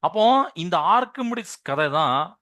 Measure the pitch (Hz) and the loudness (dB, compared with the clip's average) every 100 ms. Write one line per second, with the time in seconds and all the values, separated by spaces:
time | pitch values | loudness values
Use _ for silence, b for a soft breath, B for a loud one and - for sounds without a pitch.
0 | - 214 220 269 269 - 175 175 156 226 | -2 2 4 4 0 -6 -4 -2 2 2
1 | 254 - 240 247 202 - - 139 151 147 | 0 -8 -8 -8 -10 -14 -6 -2 0 0
2 | 147 131 156 _ | 0 0 -4 _